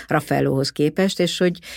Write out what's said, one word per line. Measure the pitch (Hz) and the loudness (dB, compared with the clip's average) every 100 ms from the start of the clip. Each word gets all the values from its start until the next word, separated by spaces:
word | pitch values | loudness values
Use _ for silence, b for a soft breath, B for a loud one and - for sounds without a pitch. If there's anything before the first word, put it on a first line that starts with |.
| B | B
Raffaellóhoz | 151 - 139 139 135 139 | -2 0 0 2 0 0
képest, | - 147 156 190 - | 0 0 2 0 0
és | 175 - | -2 0
hogy, | 180 175 B | 0 -2 B